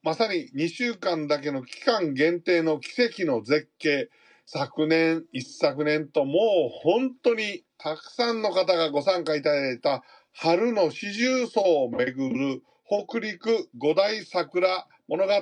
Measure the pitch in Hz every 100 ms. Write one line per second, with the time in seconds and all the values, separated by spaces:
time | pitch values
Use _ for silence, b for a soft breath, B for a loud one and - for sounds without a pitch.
0 | 156 160 220 180 135 135 170 - 240 226
1 | 190 165 147 147 143 135 123 - - 220
2 | 165 131 156 175 180 170 160 156 - -
3 | 233 - 165 120 107 151 147 _ 156 143
4 | - b b b - 151 - - 156 165
5 | 165 165 160 165 - - 151 135 151 151
6 | 151 160 139 160 220 190 127 - 151 214
7 | 262 254 240 226 208 185 _ _ 151 156
8 | - - 233 226 214 185 185 175 156 143
9 | 139 180 160 151 151 143 135 120 143 127
10 | b b b - 165 175 233 220 160 -
11 | 202 202 247 254 240 220 196 151 123 120
12 | - 131 131 123 139 262 b b _ 208
13 | 202 233 220 180 220 220 - 120 143 160
14 | 202 214 175 180 160 175 185 185 - b
15 | - 160 196 202